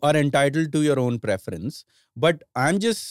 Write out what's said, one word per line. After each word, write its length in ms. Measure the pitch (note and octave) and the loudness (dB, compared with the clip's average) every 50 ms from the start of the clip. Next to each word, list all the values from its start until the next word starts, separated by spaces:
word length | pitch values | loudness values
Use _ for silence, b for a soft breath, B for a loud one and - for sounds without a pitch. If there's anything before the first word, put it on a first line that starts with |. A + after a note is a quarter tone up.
| - | 2
are 240 | D3 D3+ D3+ C#3+ C#3+ | 2 2 4 2 2
entitled 460 | C#3 C#3+ C#3 C#3+ C#3 D#3 D#3+ D3+ C#3+ | 2 2 2 2 2 0 -2 -2 0
to 160 | D3+ D3+ D3 | 0 2 2
your 180 | C#3 C3 B2+ B2 | 2 2 0 0
own 160 | A#2+ A2+ - | -2 -2 -2
preference, 480 | G#2+ G2 F#2+ - - F#2 D#2+ F2+ C3 - - - _ _ _ _ _ - A#2 | -2 -4 -4 -4 -8 -10 -8 -8 -8 -10 -12 -16 _ _ _ _ _ -4 0
but 160 | C#3 E3 E3+ D3+ - _ - B2 | 2 2 2 0 -4 _ -4 -2
I'm 200 | B2+ D3+ F3+ G3+ | 0 0 0 0
just, 220 | G3+ A#3 A3 - - - | 0 -2 -2 -4 -6 -12